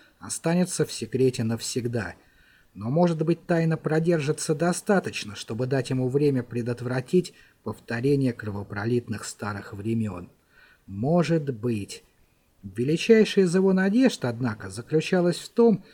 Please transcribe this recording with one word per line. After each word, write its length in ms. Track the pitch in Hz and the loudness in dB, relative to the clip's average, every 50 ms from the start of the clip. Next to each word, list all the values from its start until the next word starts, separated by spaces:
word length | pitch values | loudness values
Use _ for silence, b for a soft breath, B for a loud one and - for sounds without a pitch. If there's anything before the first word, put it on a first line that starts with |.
| B B B B | B B B B
останется 680 | - 107 - - - 165 165 180 180 175 - - 156 | -12 -10 -10 -4 -2 0 2 2 2 0 0 -2 -2
в 60 | - | -2
секрете 520 | - - 120 110 - 120 131 131 127 - 120 | -4 -6 -8 -6 0 2 2 2 2 2 -2
навсегда. 720 | 110 113 110 - - - 127 113 120 117 120 101 90 - b b b b b b b b b b b _ | -2 -2 -2 -4 -6 -6 -4 -4 -2 -4 -4 -6 -6 -10 b b b b b b b b b b b _
Но, 160 | 95 101 113 | -10 -6 -2
может 340 | 135 165 180 175 165 151 160 | 2 4 4 2 2 0 0
быть, 220 | 156 170 - - | -2 -2 -2 -2
тайна 320 | - 175 165 165 160 160 151 | -2 0 2 2 2 0 0
продержится 800 | - - 156 160 160 170 175 160 143 143 151 - - - 156 | -2 -2 0 0 2 2 0 0 0 -2 -4 -2 -2 -2 -2
достаточно, 800 | 139 165 175 175 175 - - 208 185 175 - 107 - - 104 101 | 0 0 0 -2 -2 0 0 0 0 0 -2 -6 -8 -10 -10 -12
чтобы 320 | - - - 120 107 127 123 | -12 -10 -8 -6 -4 -2 -2
дать 240 | 139 135 123 - | 0 -2 -2 -2
ему 180 | 139 131 127 127 | -2 -2 -2 0
время 340 | 127 143 147 147 135 127 120 | 0 2 2 2 2 0 -2
предотвратить 920 | - - 120 117 120 120 117 123 120 123 127 127 - - 185 170 - b b b b b b _ | -4 -6 -4 -4 -4 -6 -6 -6 -4 -4 -4 -2 0 2 0 0 0 b b b b b b _
повторение 680 | 113 107 - - - 117 117 120 139 147 139 135 127 117 | -12 -12 -12 -10 -8 -6 -2 0 2 2 2 2 0 -2
кровопролитных 920 | - - 107 98 101 101 - - 104 101 113 123 120 117 - 104 104 - | -4 -6 -8 -8 -8 -10 -10 -8 -6 -2 0 0 0 -2 -4 -8 -10 -10
старых 500 | - - - 107 104 104 101 98 - - | -12 -12 -10 -8 -8 -8 -8 -10 -12 -14
времен. 560 | 98 101 113 113 113 110 107 95 90 90 - _ b b b b b b b b b b | -8 -4 -2 -2 -2 -2 -2 -4 -8 -12 -16 _ b b b b b b b b b b
Может 680 | - 98 98 113 156 165 175 165 139 165 165 147 139 131 | -14 -8 -6 -2 0 2 2 2 2 0 0 -2 -4 -6
быть. 500 | 107 104 123 117 104 98 - - - - _ _ _ _ _ _ _ _ _ _ _ - | -4 -4 -4 -4 -4 -4 -8 -12 -16 -18 _ _ _ _ _ _ _ _ _ _ _ -18
Величайшая 840 | 98 92 - 120 135 156 170 - - 226 220 208 - - 202 190 | -12 -6 -4 -2 0 0 0 4 6 6 6 6 6 4 4 4
из 100 | 180 160 | 4 4
его 180 | 190 190 190 190 | 4 4 4 4
надежд, 520 | 185 190 196 196 240 269 247 - - - | 4 2 2 4 4 4 4 2 0 -2
однако, 440 | 127 117 113 127 120 107 107 95 95 | -4 -4 -2 -2 -4 -4 -6 -8 -12
заключалась 680 | 92 107 120 - 151 156 156 - - 180 175 175 165 - | -12 -12 -6 -2 0 0 2 2 2 2 4 2 0 -2
в 120 | - - | -6 -4
том, 340 | - - 233 233 208 - B B | 2 4 6 6 6 4 B B